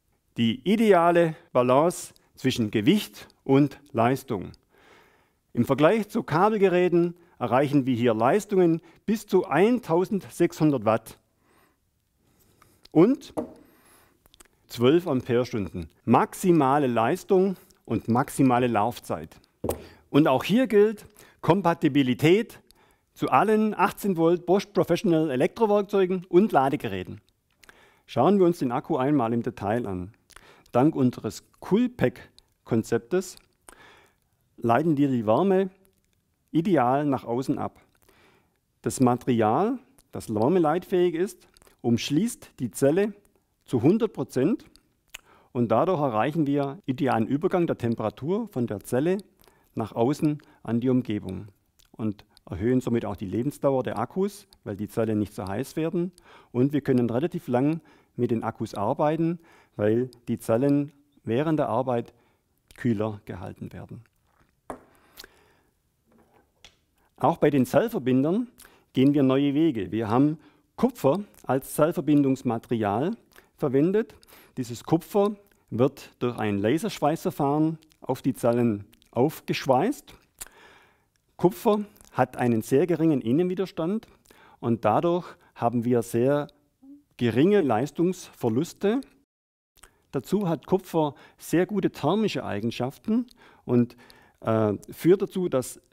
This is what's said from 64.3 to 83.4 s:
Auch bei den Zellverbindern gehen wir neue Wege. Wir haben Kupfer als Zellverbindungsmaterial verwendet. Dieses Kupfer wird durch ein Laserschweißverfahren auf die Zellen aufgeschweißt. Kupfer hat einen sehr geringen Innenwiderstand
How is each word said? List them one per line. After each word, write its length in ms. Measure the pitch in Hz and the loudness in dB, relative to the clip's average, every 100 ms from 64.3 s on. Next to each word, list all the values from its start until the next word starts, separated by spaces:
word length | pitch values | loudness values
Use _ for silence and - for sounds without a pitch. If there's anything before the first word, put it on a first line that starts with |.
| _ _ _ _ - _ _ _ - - _ _ _ _ _ _ _ _ _ _ _ _ _ - _ _ _ _ _ | _ _ _ _ -20 _ _ _ -20 -20 _ _ _ _ _ _ _ _ _ _ _ _ _ -20 _ _ _ _ _
Auch 180 | 131 165 | -2 2
bei 140 | 151 | 2
den 160 | 147 123 | 2 2
Zellverbindern 840 | 139 226 226 127 127 143 196 247 _ - _ _ | 0 0 -2 0 0 2 -2 -4 _ -20 _ _
gehen 180 | - 135 | 2 2
wir 100 | 147 | 4
neue 300 | 131 135 143 | 2 2 2
Wege. 400 | 139 165 113 92 | 2 0 0 -4
Wir 160 | 107 110 | -4 0
haben 300 | 117 147 156 - _ _ - | 2 2 0 -12 _ _ -2
Kupfer 440 | 247 - 131 170 208 - | -2 0 0 0 -4 -14
als 320 | - 131 - | -4 -4 -2
Zellverbindungsmaterial 1400 | - 156 160 143 147 139 131 127 117 - 117 104 104 160 226 _ - _ _ | 0 0 0 2 2 2 0 -2 -4 -4 -2 0 0 -2 -6 _ -20 _ _
verwendet. 560 | 151 131 165 202 233 - _ - - - | -2 2 2 0 -4 -10 _ -20 -16 -10
Dieses 260 | 120 117 | -10 -10
Kupfer 500 | - 165 - 208 202 208 _ _ _ | -2 -2 0 0 0 -2 _ _ _
wird 400 | 110 139 - - _ | 0 0 0 -16 _
durch 180 | 123 117 | -6 -4
ein 220 | 107 101 | -2 0
Laserschweißverfahren 1200 | 104 156 214 - 147 165 185 - 143 151 156 165 - _ | 0 0 -2 -2 -2 -2 -4 -2 -2 0 0 -2 -14 _
auf 180 | - 131 | -8 -4
die 140 | 131 | -4
Zellen 500 | 123 123 120 120 101 101 _ _ | -2 0 2 2 -2 -8 _ _
aufgeschweißt. 1000 | - 143 - - 156 139 127 196 285 - - _ _ - _ - - _ _ _ _ _ - | 0 0 0 -8 -6 0 2 2 -4 -12 -20 _ _ -20 _ -20 -20 _ _ _ _ _ -2
Kupfer 420 | 175 - 226 208 202 _ - | 0 0 0 0 -2 _ -12
hat 240 | - 127 - | -2 -2 0
einen 240 | 123 113 | 0 0
sehr 260 | - 135 175 | 2 0 2
geringen 360 | 165 165 143 | 2 2 2
Innenwiderstand 840 | 110 139 | 0 0